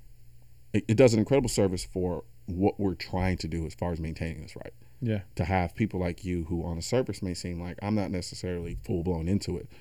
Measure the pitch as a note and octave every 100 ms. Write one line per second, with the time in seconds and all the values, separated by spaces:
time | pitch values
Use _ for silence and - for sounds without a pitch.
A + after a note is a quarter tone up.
0 | - - - - - - - G#2 - A2+
1 | C3 A2+ G#2 C#3 B2 - G2 F2+ - F#2
2 | F2+ E2 - - - F2 G2 - G2+ F2+
3 | - F#2 F#2 F2+ E2 E2+ D#2 - F2 E2
4 | D#2+ D#2+ E2 D#2 - - - - - -
5 | A#2 G#2 F2+ - E2+ F#2+ F2 - A2 F#2
6 | F2 E2+ F#2+ F2+ E2 F2 E2 E2+ - B2
7 | B2 G2 G2 F2 F2+ E2+ F2 F2 G2+ G#2+
8 | F#2 F#2+ E2+ - F2+ F2 E2+ E2+ - G2
9 | E2+ E2+ E2 G2 - F2 - -